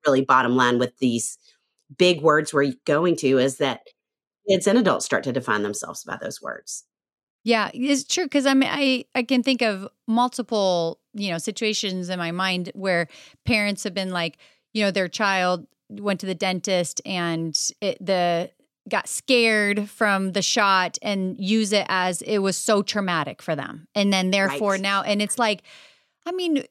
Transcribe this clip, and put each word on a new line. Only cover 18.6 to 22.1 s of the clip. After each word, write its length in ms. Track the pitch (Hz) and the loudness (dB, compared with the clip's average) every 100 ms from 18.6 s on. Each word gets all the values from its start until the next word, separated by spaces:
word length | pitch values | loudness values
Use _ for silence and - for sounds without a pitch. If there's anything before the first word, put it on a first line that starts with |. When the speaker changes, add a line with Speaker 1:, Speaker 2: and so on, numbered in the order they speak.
| _ _ - | _ _ -6
Speaker 2:
got 200 | 202 - | -6 -4
scared 800 | - - 247 226 214 202 202 208 | -10 2 4 4 4 2 0 -4
from 440 | - 214 196 190 | 0 2 2 0
the 100 | 190 | -2
shot 560 | 185 240 202 190 180 - | 0 2 4 4 2 -4
and 360 | 208 196 185 185 | -4 -2 -2 -4
use 320 | 190 220 214 | 0 2 2
it 120 | 202 - | 0 0
as 340 | 185 185 | 0 0